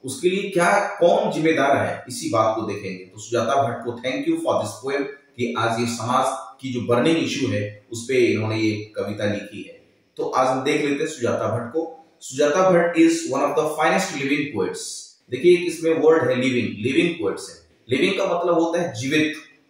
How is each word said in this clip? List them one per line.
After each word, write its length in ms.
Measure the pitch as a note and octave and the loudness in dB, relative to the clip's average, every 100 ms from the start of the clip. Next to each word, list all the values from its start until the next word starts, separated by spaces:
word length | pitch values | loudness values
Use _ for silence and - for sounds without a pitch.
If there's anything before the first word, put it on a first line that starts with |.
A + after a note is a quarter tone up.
| C3 | -10
उसके 240 | - F3+ | -2 0
लिए 200 | F#3+ - | 0 -2
क्या, 220 | F3 F3+ G3+ - - | 2 4 4 0 2
कौन 300 | F3 - - | 4 4 0
जिम्मेदार 440 | D3+ D#3+ C#3+ C3+ - | 0 2 2 4 2
है, 260 | - - - | 0 -4 -10
इसी 200 | - G#2 | -8 -2
बात 260 | A2 A2 A2 | 2 2 0
को 60 | |
देखेंगे। 440 | G2 G2 F#2+ F#2 F#2 | -4 -6 -8 -12 -14
तो 140 | G#2+ | -18
सुजाता 420 | - A#2 A2+ A#2 | -4 -2 0 0
भट्ट 220 | A#2 A#2+ A#2+ | 0 -2 -8
को 60 | |
thank 320 | A#2 B2+ C#3+ E3 | -6 -6 -4 -2
you 120 | D#3+ | -2
for 160 | - - | 0 -2
this 140 | A2 - | -2 -6
poem 280 | C3+ C#3 C3+ - _ - | -6 -4 -4 -10 _ -6
कि 160 | A#2 A#2 | -4 0
आज 220 | A2+ A#2 | -2 0
ये 60 | A#2 | -2
समाज 380 | - A#2 B2+ C3 - - - | -2 -2 0 0 -2 -10 -12
की 120 | C3 | -6
जो 80 | A#2+ | -6
बर्निंग 360 | G2+ A#2+ D#3+ E3 | 0 2 4 2
इशू 300 | - - B2 | 0 -2 -2
है, 380 | G#2 G#2 - _ | -2 -4 -10 _
उस 120 | A#2 | -12
पे 220 | A#2+ B2+ A2+ | -2 2 4
इन्होंने 320 | G#2+ A2 A2 | 2 0 0
ये 160 | G#2+ G#2 - G#2 | 0 -2 -8 -8
कविता 300 | G2+ G#2 G#2 | -6 -4 -4
लिखी 360 | G2+ - F#2+ | -4 -8 -14
है। 180 | - - _ _ _ - | -14 -18 _ _ _ -8
तो 60 | - | -2
आज 180 | B2+ C3 | 0 2
हम 160 | C3 | 0
देख 180 | C#3 D3+ | 0 0
लेते 220 | D3 C#3 | 0 -2
हैं 80 | D#3 | -4
सुजाता 360 | B2+ A#2 - G2+ | -2 -2 0 -2
भट्ट 220 | A2+ A#2+ | -2 -4
को। 280 | D#3+ G#3+ - - _ | -4 -6 -10 -20 _
सुजाता 480 | - B2+ D3 E3+ F#3+ | -12 0 2 4 4
भट्ट 280 | E3+ E3+ E3 | 4 4 6
is 180 | E3 E3 - | 4 4 -2
one 140 | C#3 | -2
of 100 | C#3+ D#3 | 0 0
the 120 | D3+ | -2
finest 380 | D3+ E3 F#3+ - | 0 2 2 -2
living 300 | C#3+ C3+ D3 - | -4 -2 -2 -2
poets। 320 | G2 F2+ - - - - _ _ | -4 -4 -4 -10 -12 -16 _ _
देखिए, 280 | B2+ E3+ F3 | 2 6 6
इसमें 360 | F3 - D#3+ | 4 -2 0
वर्ड 360 | D3+ D3+ D#3+ B2+ | 4 6 6 4
है 60 | B2 | 2
लिविंग, 320 | C3 A#2+ G#2 G#2 A2+ | 2 0 -2 -4 0
लिविंग 280 | D#3+ F3 - | 2 2 0
पोएट्स 340 | - - - | -4 -4 -10
है। 60 | - _ _ - | -18 _ _ -4
लिविंग 280 | B2+ F#3 F#3+ | 0 2 0
का 80 | F#3+ | 0
मतलब 280 | F3 F3 | 0 2
होता 280 | E3+ E3+ F3 | 2 2 0
है 120 | D3+ | -2
जीवित 400 | A#2 C3+ D#3 D3+ - - _ | -4 -2 0 0 -4 -16 _